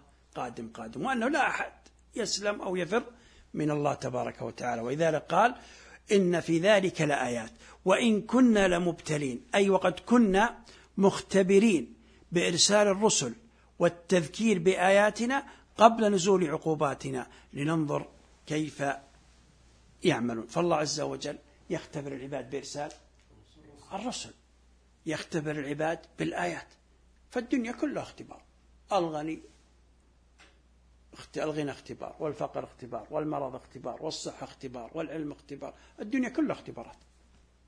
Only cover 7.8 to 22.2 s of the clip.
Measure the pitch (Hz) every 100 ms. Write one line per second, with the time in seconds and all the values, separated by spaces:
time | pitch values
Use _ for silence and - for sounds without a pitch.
7.8 | 185 185 240 214 - 233 254 214 190 175
8.8 | 175 165 - 151 139 120 - 202 196 185
9.8 | 185 - - 240 214 190 233 - - -
10.8 | - - 190 - - 190 190 196 226 165
11.8 | 117 - - - - 170 180 170 - 208
12.8 | 208 190 214 - 127 113 - _ _ -
13.8 | 170 170 - 180 151 - 220 190 175 185
14.8 | 185 196 208 208 240 277 - - _ -
15.8 | 226 226 214 196 180 185 160 156 160 156
16.8 | 147 131 139 127 120 - - 139 147 165
17.8 | 147 143 - - _ _ - 151 151 -
18.8 | 139 135 - _ _ _ _ _ _ _
19.8 | _ - - 131 120 113 110 165 175 156
20.8 | 151 147 139 135 143 147 _ _ - 160
21.8 | - 156 139 135